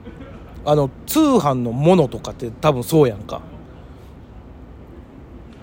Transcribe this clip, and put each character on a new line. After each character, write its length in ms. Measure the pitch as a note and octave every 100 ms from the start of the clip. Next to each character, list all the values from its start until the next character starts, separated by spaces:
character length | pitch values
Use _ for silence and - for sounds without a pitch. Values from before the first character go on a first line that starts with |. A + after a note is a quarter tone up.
| - - - - - - -
あ 80 |
の、 160 | D3+ C3+ - -
通 140 | D#4
販 340 | D4+ B3 C#3+
の 180 | B2+ A#2+
も 220 | A#2+ D#3
の 140 | F#3 C3+
と 100 | A2
か 120 | -
っ 40 |
て 160 | - C3
多 220 | - D3+
分 100 | B2+
そ 200 | A#2 D#3+
う 60 | C3
や 60 |
ん 40 | G#2
か。 240 | G#2 - - - - - - - - - - - - - - - - - - - - - - -